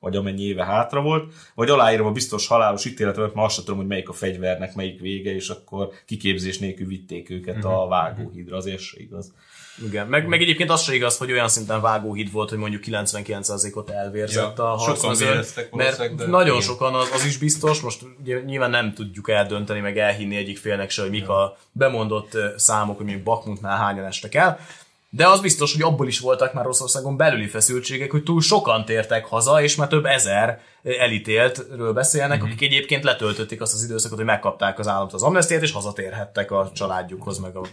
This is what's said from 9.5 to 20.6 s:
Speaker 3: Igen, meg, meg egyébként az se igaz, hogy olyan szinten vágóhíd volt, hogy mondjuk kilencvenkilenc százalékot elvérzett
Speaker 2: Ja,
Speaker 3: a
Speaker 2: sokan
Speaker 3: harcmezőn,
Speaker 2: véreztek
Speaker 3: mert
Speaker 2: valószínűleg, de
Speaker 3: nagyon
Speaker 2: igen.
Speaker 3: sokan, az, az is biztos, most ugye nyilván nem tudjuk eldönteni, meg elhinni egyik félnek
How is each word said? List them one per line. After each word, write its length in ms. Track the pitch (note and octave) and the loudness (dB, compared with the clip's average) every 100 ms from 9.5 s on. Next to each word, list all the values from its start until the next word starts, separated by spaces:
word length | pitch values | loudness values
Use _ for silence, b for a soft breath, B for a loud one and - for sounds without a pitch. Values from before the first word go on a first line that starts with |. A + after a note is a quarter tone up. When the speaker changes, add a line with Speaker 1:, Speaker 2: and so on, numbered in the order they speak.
| B B - A2 | B B -12 -8
Speaker 3:
Igen, 200 | G#2 G#2+ | -6 0
meg, 200 | D3 E3 | 0 2
meg 160 | E3+ | 2
egyébként 280 | E3+ D#3 E3 | 4 2 2
az 120 | E3 | 2
se 120 | C#3+ | 2
igaz, 220 | C3 A#2+ - | 2 2 0
hogy 140 | B2+ | 0
olyan 160 | B2 A2+ | 2 2
szinten 320 | A2+ G#2+ A2 | 0 0 0
vágóhíd 520 | A2 G#2+ G#2+ G#2+ G2+ | 2 0 -2 -6 -4
volt, 160 | G#2+ G#2 | -4 -4
hogy 80 | G#2+ | -4
mondjuk 220 | G#2+ G#2 | -4 -6
kilencvenkilenc 680 | A2+ G#2 G2+ G#2 G2+ G2+ G2 | -4 -4 -2 -4 -6 -6 -4
százalékot 440 | G2+ G2+ G#2+ G#2 | -4 -4 -6 -8
elvérzett 680 | G2+ G2 G#2+ G#2+ G#2+ G#2+ A#2+ | -6 -4 -4 -2 -2 -2 -2
Speaker 2:
Ja, 140 | A#2 | -2
Speaker 3:
a 60 | A2 | 0
Speaker 2:
sokan 80 | A#2 | 0
Speaker 3:
harcmezőn, 340 | - A2+ A#2+ C3 | 0 0 2 2
Speaker 2:
véreztek 440 | C3+ A2+ A#2+ A#2 | 2 -2 -8 -6
Speaker 3:
mert 220 | A#2+ C3 C3+ | 0 0 0
Speaker 2:
valószínűleg, 300 | A#2+ D#3 E3+ | -4 -4 2
de 60 | F3+ | 4
Speaker 3:
nagyon 100 | E3 B2 | 6 4
Speaker 2:
igen. 40 | |
Speaker 3:
sokan, 340 | B2 B2 C3 | 0 0 0
az, 160 | C3 B2+ | 2 2
az 100 | C3 | 2
is 120 | C#3+ C3 | 0 0
biztos, 420 | D3+ D3+ D#3 D3+ | 0 2 2 0
most 220 | A#2+ - B2+ B2+ | -2 -8 -12 -12
ugye 200 | B2+ B2+ | -6 -6
nyilván 300 | C#3 C3+ B2 | -4 -2 2
nem 240 | A#2+ A2 | 2 0
tudjuk 360 | G#2 G#2 F#2 G#2 | -4 -10 -6 0
eldönteni, 500 | G#2 G2 G#2 G2+ G#2 | 2 2 -2 -4 -4
meg 180 | G2+ G#2 | -2 2
elhinni 380 | G#2 G2+ G2+ G#2 | 2 0 -4 -4
egyik 220 | G2 | -6
félnek 320 | G2 | -6